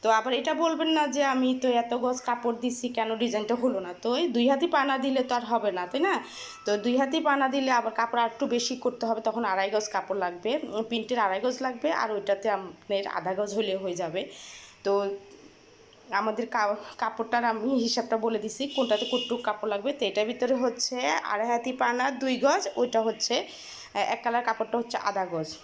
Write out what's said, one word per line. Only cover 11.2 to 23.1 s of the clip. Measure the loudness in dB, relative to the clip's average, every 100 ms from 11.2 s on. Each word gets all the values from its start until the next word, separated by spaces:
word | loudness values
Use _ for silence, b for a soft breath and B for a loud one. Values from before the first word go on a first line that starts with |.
| 2 2
গজ | -2 -2
লাগবে, | -4 -2 -2
আর | 0 0
ওইটাতে | -2 0 0 2
আপনার | 0 -4 -14 -4 -4 -2
আধা | -4 -2
গজ | -2 -2
হলে | -2 -2 -2
হয়ে | -4
যাবে। | -4 -4 -4 -6 B B B B B
তো | 0 2 2 -4 -12 -20 -20 -20 -20 -20 -20 -20 -4
আমাদের | -2 0 -2 -2
কা-, | 0 2 0 -6 -4
কাপড়টার | -4 -2 0 2
আমি | 2 0 2 2
হিসাবটা | 2 0 0 0
বলে | 0 -2
দিছি, | -4 -6 -4
কোনটাতে | 0 2 2 2
কতটুকু | -2 -2 -2
কাপড় | -2 -2 -2
লাগবে। | -2 -2
তো | -2
এটার | -2 0 0
ভিতরে | 0 0
হচ্ছে | 2 2 0 -4 -2 0 -2
আড়াই | -2 -2 0
হাতি | 0 0
পানা | 0 2 2 0
দুই | 0 -2 2
গজ, | 4 4 0 0
ওইটা | 2 2
হচ্ছে, | 2